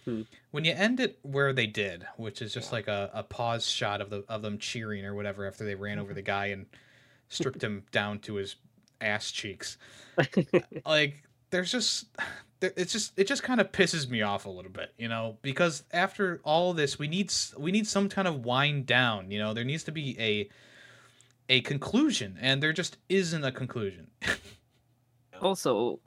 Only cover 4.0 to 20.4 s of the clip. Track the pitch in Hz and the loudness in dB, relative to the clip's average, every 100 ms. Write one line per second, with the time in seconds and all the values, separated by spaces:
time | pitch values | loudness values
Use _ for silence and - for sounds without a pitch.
4 | 101 104 101 107 107 104 - 120 107 104 | -4 -8 -6 -6 -4 -6 -6 -6 -6 -6
5 | 98 101 104 98 98 - 107 95 104 104 | -6 -6 -6 -4 -8 -6 -6 -4 -4 -4
6 | 101 98 101 98 101 98 98 - - - | -6 -4 -2 0 0 -4 -10 -20 -20 -20
7 | _ _ _ - 135 - 113 101 - 110 | _ _ _ -4 -4 -2 -4 -4 -2 -2
8 | 104 101 - 101 98 - _ _ _ - | 0 -4 -6 -6 -6 -10 _ _ _ -6
9 | 110 107 - - 104 92 - - - - | -2 -2 -4 -6 -8 -8 -12 -12 -20 -20
10 | - - 139 - 151 175 - 147 - 151 | -4 0 2 2 2 2 0 -6 2 4
11 | 147 147 _ _ _ 180 180 247 - - | 4 -2 _ _ _ -2 0 0 0 -2
12 | - - - - - _ 185 - 175 220 | -6 -8 -8 -10 -18 _ -2 0 -2 -2
13 | - - 196 277 - 247 - - 180 165 | -2 0 2 0 2 2 4 4 4 2
14 | 127 117 104 101 101 92 92 95 82 - | 0 0 2 0 -4 -12 -12 -12 -12 -8
15 | 117 113 113 110 139 131 175 - - 175 | -6 -4 -4 -6 -4 2 2 2 -2 2
16 | 190 - 190 170 147 160 180 170 143 - | 2 2 -2 0 2 4 4 2 0 0
17 | 151 180 185 - - - 156 214 214 202 | 0 0 0 -2 -4 -4 0 2 2 2
18 | 202 196 185 143 120 123 147 143 123 123 | 2 2 0 0 2 4 4 2 4 4
19 | 123 104 92 104 107 113 123 160 165 156 | 4 2 -2 -2 -2 -2 -2 -4 -6 -6
20 | 139 113 110 104 | -6 -2 0 2